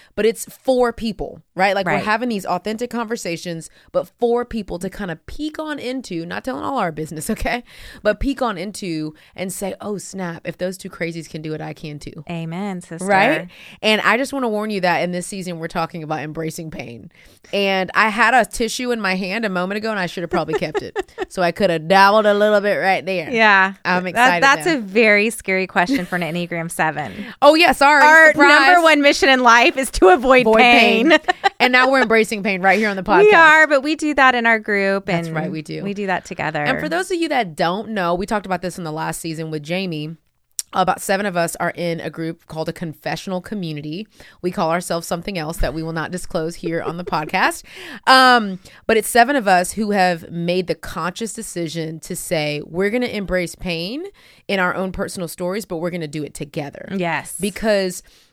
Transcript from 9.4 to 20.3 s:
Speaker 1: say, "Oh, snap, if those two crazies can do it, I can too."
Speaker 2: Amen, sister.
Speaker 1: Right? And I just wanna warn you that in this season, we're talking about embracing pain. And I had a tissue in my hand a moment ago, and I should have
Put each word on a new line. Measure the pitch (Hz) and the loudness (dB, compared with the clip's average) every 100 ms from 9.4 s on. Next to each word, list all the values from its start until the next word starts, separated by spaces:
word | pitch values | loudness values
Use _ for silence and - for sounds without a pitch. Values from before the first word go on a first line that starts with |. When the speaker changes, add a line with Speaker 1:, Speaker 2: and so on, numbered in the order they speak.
| 190 | -10
Speaker 1:
say, | - 196 - | -8 -10 -8
"Oh, | 208 196 | -8 -8
snap, | - 190 180 165 - | -8 -8 -8 -8 -12
if | - | -8
those | 185 185 | -8 -8
two | 190 | -14
crazies | - 170 165 151 | -8 -8 -8 -12
can | 156 | -12
do | 156 | -8
it, | 156 | -8
I | 156 | -10
can | 151 156 147 | -12 -12 -12
too." | - - 147 | -14 -16 -12
Speaker 2:
Amen, | 170 165 170 202 180 | -10 -8 -8 -8 -10
sister. | - 165 190 | -12 -10 0
Speaker 1:
Right? | 190 262 220 175 - - - | 2 4 0 -6 -18 -20 -4
And | 214 214 | 0 2
I | 185 226 | 2 0
just | 269 | -2
wanna | 277 247 | -4 -4
warn | 208 220 | -4 -4
you | 202 | -2
that | 180 160 | 0 0
in | 175 | -2
this | 180 175 | -4 -8
season, | 196 180 165 | -10 -10 -8
we're | 165 | -6
talking | 180 165 175 | -6 -6 -8
about | 151 156 | -8 -8
embracing | 151 156 160 160 160 | -6 -8 -8 -8 -12
pain. | - 123 117 - _ _ _ _ | -12 -14 -16 -20 _ _ _ _
And | 202 196 190 185 | -2 0 0 0
I | - 220 | 2 2
had | 208 226 | 2 4
a | 254 | 4
tissue | 208 - 226 - 247 | 2 -2 -4 -4 -4
in | 233 | -4
my | 196 | -2
hand | 185 190 214 220 | -4 -4 -4 -4
a | |
moment | 185 185 214 | -4 -4 -4
ago, | 220 | -6
and | 208 | -4
I | |
should | 175 - | -6 -6
have | 170 | -4